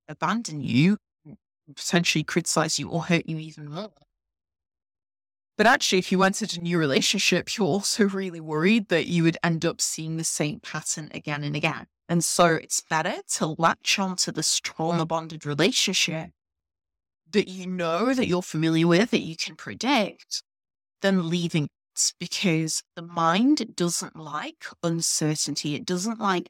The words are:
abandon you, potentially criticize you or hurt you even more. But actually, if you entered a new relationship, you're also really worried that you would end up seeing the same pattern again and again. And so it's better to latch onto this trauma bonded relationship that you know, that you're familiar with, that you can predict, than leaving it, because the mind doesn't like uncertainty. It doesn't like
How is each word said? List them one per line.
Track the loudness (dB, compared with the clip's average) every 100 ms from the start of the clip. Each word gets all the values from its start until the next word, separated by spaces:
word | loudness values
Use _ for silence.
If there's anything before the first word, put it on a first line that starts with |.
| -18
abandon | -4 -2 -2 -4 -6
you, | 0 4 4 4 _ _ -20 -20 _ _ -20 -12
potentially | -2 0 2 0
criticize | -2 -2 -2 0 0 -2
you | -4
or | -4
hurt | 0 0 0
you | -8
even | -10 -14 -12
more. | -12 -12 -16 _ _ _ _ _ _ _ _ _ _ _ _ _ _ _ 2
But | 4
actually, | 4 4 2
if | 2
you | 4
entered | 4 2 -4 -4
a |
new | 0 2
relationship, | 4 4 2 2 2 2 0 -2
you're | 0
also | 0 0 2 2
really | 0 -6 -8
worried | -6 0 4 4 4
that | 0 2
you | 4
would | 4 2
end | 0 0 0
up | -2
seeing | -4 -4 -6 -4
the |
same | -4 -2 -2 -4
pattern | -10 -8 -6 -8 -8
again | -10 -6 -4
and | -4
again. | -2 -2 -2 -10 _ -2
And | 0
so | 2 4 4
it's | 4 0 -6
better | -2 -2 -2 -6 -6
to | -4 -4 0
latch | 2 2 0 -2
onto | -2 -2 -4
this | -2 -2 -2
trauma | -4 -4 -2 0
bonded | 0 -2 -6 -10
relationship | -6 0 2 2 0 0 -2 -4 -10 _ _ _ _ _ _ _ _ _ _
that | 0 0
you | -4 -6
know, | -2 0 0 2
that | 2 2
you're | 0
familiar | 0 0 2 4 6
with, | 6 4
that | 0
you | -2 -6
can | -10 -10
predict, | -14 -6 0 0 0 -6 -12 -12 -12 _ _ _ _ _
than | 2 2 2
leaving | -2 0 -2
it, | -2 -6 _ -4 -2 -2
because | -8 -2 0 0 0 -6 -8 -14
the |
mind | -8 0 2 4 4 4 0 -2
doesn't | -2 0 -6 -12
like | -10 -8 -10 -12 -18 -6
uncertainty. | -2 0 0 0 0 0 -2 -4 -4
It | -4
doesn't | -4 -4 -4 -2
like | -2 -2 -2